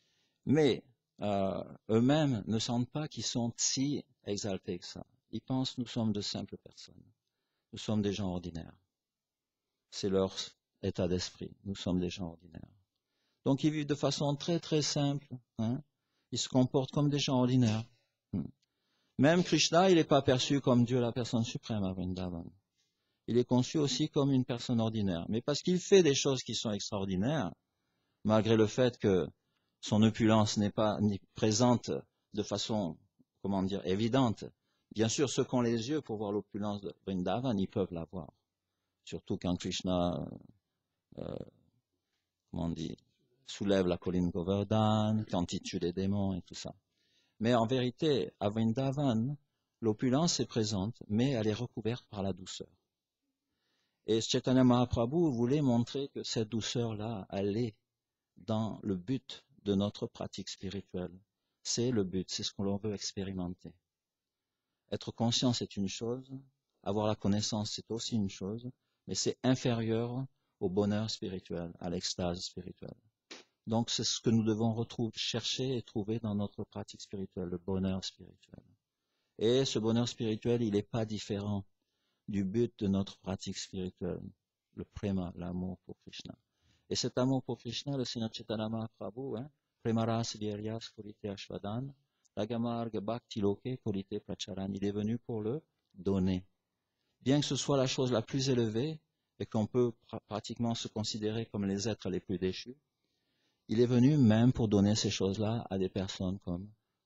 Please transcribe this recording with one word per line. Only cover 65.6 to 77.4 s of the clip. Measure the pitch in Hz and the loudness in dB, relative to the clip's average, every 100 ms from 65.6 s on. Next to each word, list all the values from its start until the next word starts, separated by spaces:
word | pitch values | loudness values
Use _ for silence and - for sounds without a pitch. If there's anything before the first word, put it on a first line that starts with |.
| 104 - | -4 -4
une | 98 | -4
chose, | - 117 127 131 135 - _ _ _ | -4 -6 -6 -8 -16 -18 _ _ _
avoir | - 104 107 | -4 0 0
la | 104 | 2
connaissance, | 104 104 107 107 107 | 2 2 0 -2 -4
c'est | - - | -8 -8
aussi | 113 - 117 | -6 -2 -2
une | 98 | -2
chose, | - 95 113 123 - _ _ - | -4 -8 -8 -10 -14 _ _ -8
mais | 95 | -4
c'est | 113 - | -2 -2
inférieur | 127 127 127 113 113 113 120 123 135 _ _ _ | 0 2 2 0 0 0 -2 -4 -8 _ _ _
au | 101 | 0
bonheur | 92 104 104 110 | 2 2 2 -2
spirituel, | - 98 95 - 85 85 82 | -6 -6 -8 -6 -8 -8 -8
à | 87 | -6
l'extase | 90 - - 90 87 | -4 -4 -4 -2 -4
spirituelle. | - - 90 - - - _ _ _ - - _ - | -8 -12 -14 -14 -16 -16 _ _ _ -20 -20 _ -2
Donc | 113 117 | 0 0
c'est | - | -2
ce | 113 - | -2 0
que | - | 2
nous | 113 | 4
devons | 110 107 117 | 4 2 0
retrouver, | 110 117 - 113 - | 0 -4 -4 -4 -4
chercher | - 117 - - 131 127 | -4 -4 -4 -4 -2 -4
et | |
trouver | - 117 101 113 | -4 -6 -4 -4
dans | 110 | -2
notre | 104 101 - | -2 -2 -6
pratique | 104 104 101 - | -12 -10 -12 -14
spirituelle, | - 101 95 - | -12 -10 -8 -6